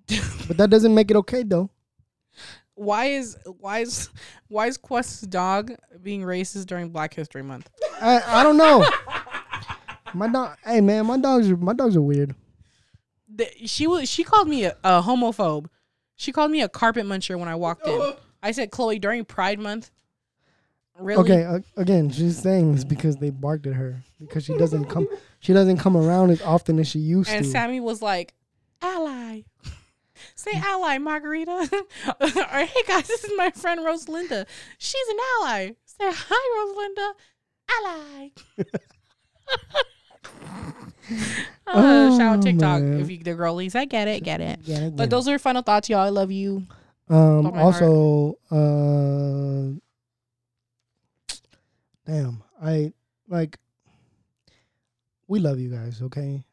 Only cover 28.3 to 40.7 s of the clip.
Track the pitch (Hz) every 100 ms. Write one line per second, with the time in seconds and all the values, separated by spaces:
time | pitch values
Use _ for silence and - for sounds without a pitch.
28.3 | _ _ _ _ _ 359 370 311 254 233
29.3 | 220 - _ - - _ _ _ _ -
30.3 | - - 415 392 381 339 269 302 302 302
31.3 | 311 330 359 311 403 381 - - - 294
32.3 | 330 - 269 320 508 440 370 294 453 415
33.3 | 403 359 - 349 339 320 330 330 320 349
34.3 | 226 190 - - - - 539 494 415 523
35.3 | 480 311 214 190 233 _ - 392 339 -
36.3 | 453 523 453 415 403 403 403 403 403 _
37.3 | _ _ _ - 427 403 320 294 285 277
38.3 | - _ - - 208 - _ _ _ _
39.3 | _ - 494 - 587 - _ _ _ -
40.3 | - - 185 185